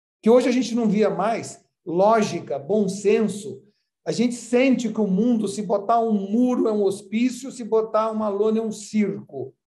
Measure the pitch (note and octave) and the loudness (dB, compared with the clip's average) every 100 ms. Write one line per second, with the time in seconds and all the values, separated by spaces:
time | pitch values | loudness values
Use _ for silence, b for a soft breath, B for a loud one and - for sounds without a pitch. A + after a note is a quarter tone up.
0 | _ _ G#3+ B3 C4 B3 A3 A#3 A3 G#3 | _ _ 4 6 4 0 -2 0 0 2
1 | G3+ E3 G#3 G#3 C3+ - _ _ - E3+ | 2 0 -2 -4 -8 -16 _ _ -4 2
2 | G3+ A3+ G#3+ E3+ E3 C#3 C3+ G#3+ F#3+ - | 4 4 2 -4 -6 -8 -2 0 0 0
3 | G3 A3+ G3+ - - - - _ _ _ | 2 2 0 -4 -10 -14 -18 _ _ _
4 | E3 D#3 A#3+ - - A#3+ C4+ A#3+ A3 A3 | -6 -2 -2 -2 -2 2 4 2 0 -2
5 | G3 F#3 B3 A3+ G3 G#3+ F#3 G#3 G#3 A#3 | 0 2 2 0 -2 -4 -2 -2 0 0
6 | A3+ G3+ G3 A3+ B3+ B3 A3+ G#3 F#3+ - | 2 0 0 0 2 2 0 2 0 -2
7 | - G#3+ B3 - C4+ - G#3 A3 A3 G#3+ | -4 -2 0 -2 -10 -12 -2 0 2 0
8 | A3 G#3+ G#3+ G3 G#3+ A3 A3 - - G#3+ | 0 -2 -2 0 0 0 -2 -8 -4 0
9 | G3 D3+ - C#3 - - _ | 0 -2 -10 -12 -14 -16 _